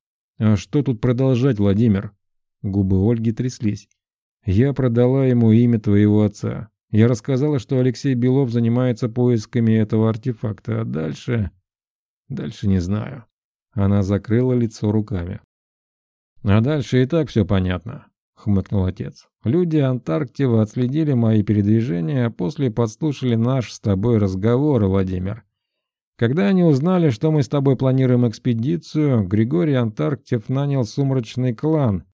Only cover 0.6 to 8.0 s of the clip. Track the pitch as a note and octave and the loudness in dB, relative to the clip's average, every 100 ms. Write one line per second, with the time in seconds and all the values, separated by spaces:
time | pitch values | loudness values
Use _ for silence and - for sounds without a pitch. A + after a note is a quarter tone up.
0.6 | - D3 C3+ A#2+ B2 B2 C3+ A#2+ C#3 G#2 | 0 -2 -2 -2 0 0 2 2 2 2
1.6 | G2+ G2 A#2+ G2 A2 - _ _ _ _ | 2 4 2 2 -2 -14 _ _ _ _
2.6 | G#2+ G2 F#2+ F#2+ G2+ A#2+ A2+ A2+ B2+ - | -4 -2 2 2 2 0 -2 -2 -6 -4
3.6 | G#2 G#2 - _ _ _ _ _ - F#2+ | -6 -6 -10 _ _ _ _ _ -2 2
4.6 | C#3 C3+ B2+ A#2 B2 C3+ C3 A#2+ A2+ A2 | 2 2 0 2 2 2 2 4 4 6
5.6 | A#2+ A2+ G#2 G2+ G#2 G#2 G#2 - A2 F#2 | 4 2 2 4 4 4 2 -2 -10 -10
6.6 | - _ _ G#2+ A#2 B2+ - C3 D3+ C#3+ | -12 _ _ 2 4 2 -2 -2 0 -2
7.6 | - C3 B2+ A#2 | -2 0 0 0